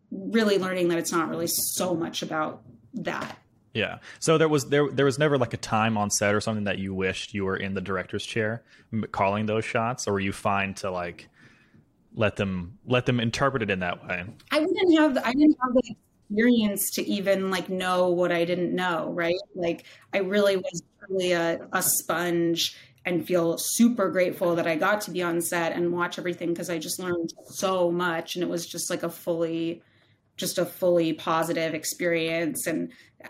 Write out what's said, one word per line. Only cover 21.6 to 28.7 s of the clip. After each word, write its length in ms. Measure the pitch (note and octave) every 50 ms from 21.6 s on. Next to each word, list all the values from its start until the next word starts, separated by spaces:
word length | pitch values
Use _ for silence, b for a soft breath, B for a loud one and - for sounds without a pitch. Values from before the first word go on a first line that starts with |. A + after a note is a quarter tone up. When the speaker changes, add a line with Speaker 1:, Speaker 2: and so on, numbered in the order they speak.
| - - -
Speaker 1:
a 100 | F#3 F3
sponge 920 | - - - - - E3+ E3 F3 F3 E3+ E3+ E3+ E3+ E3+ E3 - - B B B B B B -
and 200 | F3+ F3 E3 -
feel 300 | - F3+ F3 E3+ E3 E3 -
super 520 | - - - - A3+ A#3 - - F#3+ F3+
grateful 440 | D#3+ F#3 F3+ F3+ - - F#3+ E3+ E3+
that 100 | E3+ D#3+
I 100 | E3+ E3
got 240 | D#3 F#3 F#3+ G#3 G#3 -
to 80 | -
be 120 | E3+ F3+ F3+
on 180 | F3 E3+ F3
set 320 | E3+ - F3+ E3+ E3 E3 -
and 200 | F3 F3 F3 F3
watch 260 | F3 F3 F3 - -
everything, 360 | F3 F3+ F3 - F3 E3 E3+
'cause 140 | E3+ F3 F#3
I 100 | E3+ D#3+
just 200 | D#3+ F3 - -
learned 340 | F#3 F3+ F3 E3+ E3 E3 - - -
so 440 | - - - G3+ F#3+ F#3+ F#3 F3 F3
much, 440 | F3 F3 F3+ F3 E3 E3 E3 - -
and 80 | F3+ F3
it 60 | E3+
was 180 | F3 E3+ E3+
just, 240 | -